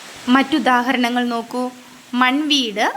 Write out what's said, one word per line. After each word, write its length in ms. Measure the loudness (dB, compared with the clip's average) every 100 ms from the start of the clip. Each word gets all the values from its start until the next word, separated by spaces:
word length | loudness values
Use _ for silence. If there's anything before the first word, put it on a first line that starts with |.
| -20 -10 2
മറ്റുദാഹരണങ്ങൾ 920 | 2 4 2 2 2 2 0 0 0 -2
നോക്കൂ. 300 | -4 -6 -6 -6 -8 -20 -20 -6 0
മൺവീട്, 640 | 2 2 0 0 0 -2 -2